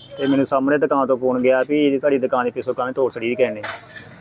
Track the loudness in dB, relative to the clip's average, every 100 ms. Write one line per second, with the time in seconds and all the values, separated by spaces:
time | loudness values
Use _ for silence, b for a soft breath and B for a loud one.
0 | -16 -4 0 2 2 2 2 2 2 0
1 | 0 0 0 2 2 2 2 2 2 2
2 | 2 0 0 0 -2 -4 -6 -4 -4 -2
3 | -2 -2 -4 0 -2 -2 -10 -14 -16 -20
4 | -20 -20